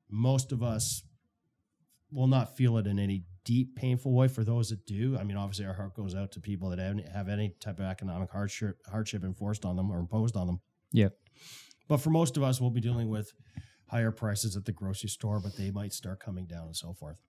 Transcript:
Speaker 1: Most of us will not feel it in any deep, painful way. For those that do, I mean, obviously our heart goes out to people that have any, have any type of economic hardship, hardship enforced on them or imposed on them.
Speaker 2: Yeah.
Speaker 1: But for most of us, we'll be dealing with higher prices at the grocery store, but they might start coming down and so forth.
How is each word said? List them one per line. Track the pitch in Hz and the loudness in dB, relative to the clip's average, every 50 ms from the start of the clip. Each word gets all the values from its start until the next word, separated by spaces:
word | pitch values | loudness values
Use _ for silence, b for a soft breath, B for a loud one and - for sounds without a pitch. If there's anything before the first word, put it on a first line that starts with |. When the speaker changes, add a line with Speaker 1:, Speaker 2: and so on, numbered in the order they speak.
| _ - | _ -8
Speaker 1:
Most | 101 107 120 127 135 131 131 - 139 | -2 0 2 4 4 2 0 0 -2
of | 113 120 | -2 -2
us | 120 110 110 - - - - - - _ _ _ _ _ _ _ _ _ _ _ _ _ _ _ _ _ _ _ - | 0 0 0 -2 -2 -4 -6 -8 -14 _ _ _ _ _ _ _ _ _ _ _ _ _ _ _ _ _ _ _ -10
will | 151 139 131 131 | -2 2 4 6
not | 135 131 113 - - | 6 6 4 0 0
feel | - 127 120 113 113 | 2 4 4 4 4
it | 98 101 | 2 2
in | 101 101 | 2 2
any | 101 98 98 95 87 - - - - | 2 2 0 0 -4 -8 -16 -14 -2
deep, | - 117 127 127 127 - | 2 2 2 2 0 -2
painful | - 131 127 123 123 - 135 127 | -4 0 0 0 0 2 4 6
way. | 127 131 131 | 6 6 6
For | 131 - 110 | 4 2 0
those | 110 117 120 113 104 | 2 2 2 2 0
that | 113 98 - | -2 -6 -6
do, | - 98 101 117 131 135 95 | -6 -4 0 0 0 0 0
I | 101 | -2
mean, | 101 98 | -2 -2
obviously | 101 101 98 98 101 101 | -2 -2 -4 -4 -6 -6
our | 95 92 | -6 -6
heart | 98 101 92 92 | -6 -6 -8 -6
goes | - 101 95 90 | -6 -6 -4 -2
out | 98 98 95 - | -2 -4 -4 -6
to | 90 | -10
people | - 104 101 87 95 92 | -6 -6 -4 -4 -2 -2
that | 90 90 | -2 -2
have | 92 95 | -2 -2
any, | 101 104 82 | -2 -4 -6
have | 82 92 104 98 95 | -6 -6 -6 -4 -2
any | 104 104 107 98 90 _ | -2 -2 -2 -2 -4 _
type | - 107 92 82 | -10 -10 -6 -4
of | 98 | -4
economic | 92 95 - 98 95 85 90 95 - | -4 -4 -4 -4 -6 -4 -4 -4 -4
hardship, | - 98 101 98 - - 107 101 90 _ _ - | -4 -4 -4 -4 -4 -4 -4 -4 -4 _ _ -6
hardship | 98 110 110 - - 101 90 | -4 -4 -4 -2 -4 -4 -2
enforced | 95 92 - 101 104 104 104 - | -4 -4 -4 -2 -2 -2 -2 -2
on | 90 90 | -2 0
them | 92 92 101 | 0 0 0
or | 92 85 | 0 0
imposed | 87 87 110 110 113 117 110 98 | -2 0 2 2 2 2 2 0
on | 90 87 | 0 0
them. | 90 90 _ _ _ _ _ _ - | -2 -2 _ _ _ _ _ _ 4
Speaker 2:
Yeah. | 117 101 95 - _ _ _ b b b b b b b b b b _ - | 6 6 6 4 _ _ _ b b b b b b b b b b _ 2
Speaker 1:
But | 151 131 | 2 4
for | 139 160 | 4 4
most | 160 165 170 131 - 151 | 6 6 6 4 4 2
of | 139 | 2
us, | 131 127 131 | 4 4 4
we'll | 127 123 | 2 2
be | 117 123 | 2 2
dealing | 120 120 120 117 117 110 | 0 0 0 0 0 0
with | 110 107 104 - - _ B B B B B B B B B - | -2 -2 -4 -6 -10 _ B B B B B B B B B -4
higher | - 117 113 113 | 0 2 2 2
prices | 110 - - 107 104 104 - 110 92 | 0 0 -2 -2 0 0 0 -2 -2
at | 101 98 | -2 -4
the | - | -4
grocery | 104 - 98 95 95 - - 104 | -6 -4 -2 -4 -4 -4 -4 -6
store, | - - - 104 104 104 | -6 -4 -2 0 0 0
but | 92 101 - - | -2 -4 -4 -4
they | 98 98 | -4 -2
might | 98 101 104 98 - | -2 -4 -4 -6 -8
start | - - 92 95 - | -8 -8 -8 -8 -8
coming | - - 92 92 90 | -8 -8 -8 -8 -8
down | 82 85 85 82 82 | -8 -10 -10 -10 -8
and | 82 | -10
so | - - 85 90 | -10 -8 -10 -12
forth. | - 76 76 80 - _ | -10 -12 -14 -14 -14 _